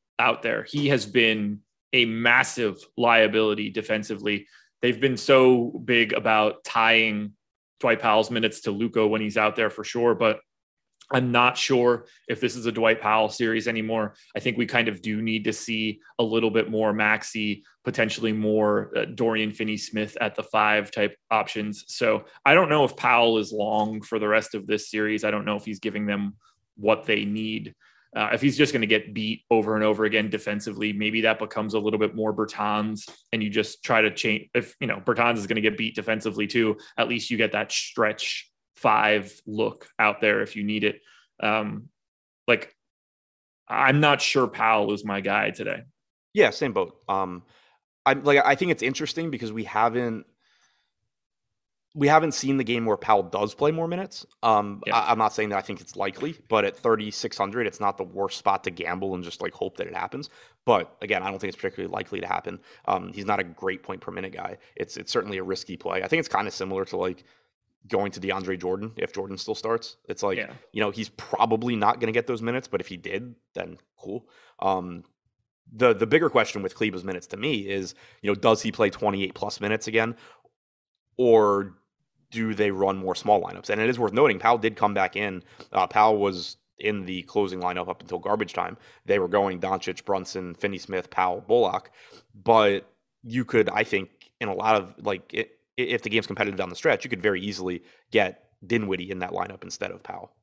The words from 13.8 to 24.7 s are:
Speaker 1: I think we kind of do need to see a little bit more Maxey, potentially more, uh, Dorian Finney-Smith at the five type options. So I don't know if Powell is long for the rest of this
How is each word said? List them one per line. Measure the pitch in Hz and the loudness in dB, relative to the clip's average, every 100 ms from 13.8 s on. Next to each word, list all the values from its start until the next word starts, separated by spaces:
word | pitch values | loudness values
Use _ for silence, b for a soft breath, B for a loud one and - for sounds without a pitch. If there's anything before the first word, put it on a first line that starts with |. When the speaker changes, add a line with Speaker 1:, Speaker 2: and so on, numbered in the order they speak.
| 110 113 104 b b | -2 -2 -4 b b
Speaker 1:
I | 110 | -6
think | 127 117 | -4 -2
we | 117 | 0
kind | 120 117 | 0 0
of | 95 | -2
do | 110 107 | -4 -4
need | 113 110 | -2 -2
to | 104 | -2
see | 107 - 110 110 107 b - | -4 -4 -4 -4 -6 b -2
a | |
little | 113 113 113 | 0 2 2
bit | 110 107 | 2 0
more | 110 110 | 0 0
Maxey, | 107 107 107 - 110 107 101 b b | 2 2 2 -2 -4 -4 -4 b b
potentially | - 120 113 - 113 | -6 -2 -2 0 -2
more, | 107 107 107 107 104 95 120 | 0 2 2 4 2 0 -4
uh, | |
Dorian | 113 120 117 110 107 | -4 -2 0 0 -2
Finney-Smith | 104 107 104 - 110 107 - | -4 -4 -4 -6 -4 -4 -4
at | 110 - | -4 -4
the | |
five | 107 110 107 107 101 | -4 0 4 2 0
type | - 104 - - | -2 -2 -2 -2
options. | 110 104 110 107 104 - | -2 0 -4 -6 -8 -12
So | - 117 101 B B 139 | -2 0 0 B B 4
I | |
don't | 165 165 | 6 6
know | 151 131 | 4 4
if | - | 2
Powell | 123 120 117 110 | 2 6 6 4
is | 101 | 0
long | 107 104 107 107 110 | -2 0 0 0 -4
for | 104 110 | -6 -2
the | 107 | 2
rest | 107 104 107 | 2 0 -6
of | |
this | 98 | -4